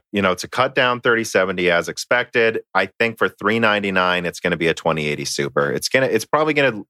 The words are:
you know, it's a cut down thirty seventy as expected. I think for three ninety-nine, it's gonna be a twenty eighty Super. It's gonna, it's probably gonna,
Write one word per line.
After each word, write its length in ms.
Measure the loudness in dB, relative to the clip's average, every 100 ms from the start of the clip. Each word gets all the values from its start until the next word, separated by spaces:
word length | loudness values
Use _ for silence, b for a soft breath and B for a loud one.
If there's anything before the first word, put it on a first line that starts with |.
| _
you 80 | 0
know, 100 | 0
it's 140 | 0 -4
a 40 |
cut 260 | -2 0 2
down 260 | 0 0
thirty 240 | 2 0 2
seventy 440 | 0 0 0 2
as 200 | 2 0
expected. 720 | -6 -2 -2 0 0 0 0 -4
I 120 | -2 -2
think 320 | -2 -2 0
for 100 | -4
three 320 | -2 -2 2
ninety-nine, 680 | 2 0 0 0 2 0 -2
it's 140 | -4
gonna 160 | -2 0
be 120 | 0
a 60 |
twenty 340 | 0 -2 -2 -2
eighty 180 | -4 -4
Super. 480 | -4 -2 0 0
It's 160 | -2 -2
gonna, 160 | 0 0
it's 180 | 0
probably 300 | 0 -2 0
gonna, 300 | 2 0 0